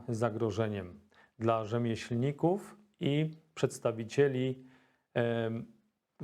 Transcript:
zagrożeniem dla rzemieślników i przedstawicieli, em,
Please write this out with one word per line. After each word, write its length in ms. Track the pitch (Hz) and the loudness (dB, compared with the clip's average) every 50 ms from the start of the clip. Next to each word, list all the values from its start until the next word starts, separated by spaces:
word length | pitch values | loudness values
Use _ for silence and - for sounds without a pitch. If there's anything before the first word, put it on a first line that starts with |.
| 110 - | -2 -2
zagrożeniem 920 | 120 107 113 117 104 110 117 110 98 95 113 107 104 101 92 90 90 - - _ _ - - _ _ - | -2 0 0 0 0 0 0 0 2 2 0 0 0 -4 -6 -8 -12 -16 -20 _ _ -20 -20 _ _ -2
dla 260 | 113 113 113 113 110 | 2 2 2 2 2
rzemieślników 1120 | 104 113 120 120 117 113 107 - - 120 117 123 139 143 147 - 165 180 208 - - - - - _ _ - | 0 -2 0 0 0 -2 -2 -4 -4 -2 -2 0 -2 -2 2 2 2 2 2 -2 -8 -18 -20 -20 _ _ -4
i 320 | 170 143 139 147 156 160 156 - - _ - | 0 0 2 2 0 0 -4 -10 -18 _ -6
przedstawicieli, 1080 | - - 127 - - - 123 113 113 117 110 - - 143 143 131 127 127 131 131 127 - - - - _ _ _ _ _ _ - | 0 0 0 0 0 -2 -2 -2 -2 -6 -2 4 4 4 4 4 2 0 0 -2 -4 -10 -20 -20 -20 _ _ _ _ _ _ -2
em, 520 | 131 120 117 117 117 113 113 113 117 - - - _ _ _ _ _ _ _ _ - | 0 0 2 2 0 0 -2 -2 -4 -8 -10 -16 _ _ _ _ _ _ _ _ -16